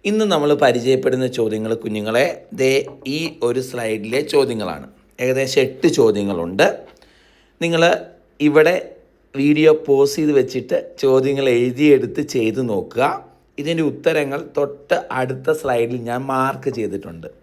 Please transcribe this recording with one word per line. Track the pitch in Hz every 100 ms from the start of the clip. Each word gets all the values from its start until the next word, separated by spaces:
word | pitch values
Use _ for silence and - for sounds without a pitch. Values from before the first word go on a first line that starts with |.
| 202
ഇന്ന് | 214 214
നമ്മൾ | 165 147 147
പരിചയപ്പെടുന്ന | 139 120 120 131 131 127 127 127
ചോദ്യങ്ങൾ, | 110 107 110 113
കുഞ്ഞുങ്ങളെ, | 110 107 104 117 143 - - 110
ദേ | 131 135 - - 131 151
ഈ | 165 - 120
ഒരു | 127 127
സ്ലൈഡിലെ | 123 113 110 107 127 151
ചോദ്യങ്ങളാണ്. | 147 127 113 92 73 - _ _ -
ഏകദേശം | 127 131 131 139 131
എട്ട് | - 113 -
ചോദ്യങ്ങളുണ്ട്. | 113 98 101 90 85 90 - - - _ _ _ _ _ _ _
നിങ്ങൾ | 170 165 170 - - _ _ _ 147
ഇവിടെ | 147 156 180 - - _ _ _ 139
വീഡിയോ | 143 151 156 156 147
പോസ് | 139 139 -
ചെയ്ത് | 151 139
വെച്ചിട്ട് | 127 131 - 175 - -
ചോദ്യങ്ങൾ | 135 131 131 139 135 120
എഴുതിയെടുത്ത് | 123 123 151 135 117 120 147
ചെയ്ത് | 131 110 110 123
നോക്കുക. | 98 - 117 143 190 - _ _ -
ഇതിൻ്റെ | 147 165 151
ഉത്തരങ്ങൾ | 117 165 156 139 139 - -
തൊട്ട് | 139 - - 175 - 131
അടുത്ത | 127 131 160 151
സ്ലൈഡിൽ | 139 120 120 123 117
ഞാൻ | 120 135
മാർക്ക് | 131 131 131 135 123
ചെയ്തിട്ടുണ്ട്. | 104 95 - 82 80 -